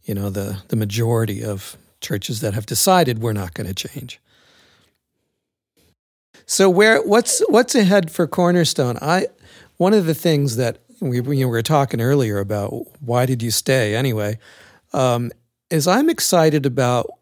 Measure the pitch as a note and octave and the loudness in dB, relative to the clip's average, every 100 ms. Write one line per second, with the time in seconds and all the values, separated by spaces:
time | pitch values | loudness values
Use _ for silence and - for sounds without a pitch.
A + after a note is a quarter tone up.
0 | - G2+ G2+ G2 G2+ G2 - A2+ G#2+ G#2 | -8 -6 -6 -6 -8 -10 -6 -4 -2 -2
1 | A#2 A#2 A2 G2+ G#2+ G2 - - _ _ | 0 0 -2 -4 -8 -8 -12 -20 _ _
2 | - G#2 - A2 A#2 G2+ G#2+ A2+ - F#3 | -8 -8 -6 -6 -4 -6 -6 -2 2 2
3 | D3+ A2+ A#2 G#2+ F#2 - G#2 F#2+ - - | 2 -2 -4 -4 -6 -8 -10 -8 -10 -12
4 | B2 - _ _ _ _ _ _ _ _ | -14 -18 _ _ _ _ _ _ _ _
5 | _ _ _ _ _ _ _ _ _ _ | _ _ _ _ _ _ _ _ _ _
6 | _ _ _ _ - - F#3+ F3+ G#3+ A3 | _ _ _ _ -8 2 4 6 4 4
7 | A4 G#3+ - - G#4 A#3 B3+ C4 G3 G3+ | 4 2 2 -2 2 2 4 2 4 4
8 | E3 - D#3+ - F3 F3 D#3+ - B2 A#2+ | 2 -2 -2 2 2 2 2 0 -2 -2
9 | D3 F3+ - _ - - - _ F3+ G#3+ | 0 0 -2 _ -20 -20 -20 _ 2 4
10 | E3 D#3 E3+ D3+ C#3 A#2 A#2+ - _ _ | 2 -2 0 2 0 0 -4 -4 _ _
11 | D#3 B2 B2 C#3 C3 A#2 A2+ D#3 C#3 A#2 | -4 -2 -2 -2 0 -2 2 2 2 2
12 | A#2 C#3+ A#2 G2+ G2+ G#2 G2+ A#2 G#2+ _ | 2 2 2 -2 -2 -4 -4 -8 -12 _
13 | B2+ A#2+ B2+ B2+ A#2 A2 - C3 G#2+ G#2+ | -2 0 0 -2 -2 -4 0 0 2 0
14 | C3+ G#2+ G#2 A2 - - - _ _ - | -2 -2 -4 -6 -12 -20 -20 _ _ -2
15 | C3 A#2+ A#2+ - _ _ _ D#3+ D3 G3+ | 0 0 -4 -10 _ _ _ -2 2 2
16 | D#4 - - F3+ D#3+ D3+ C#3 B2 B2 B2 | 2 0 0 4 4 2 0 0 0 0
17 | - - | -2 -10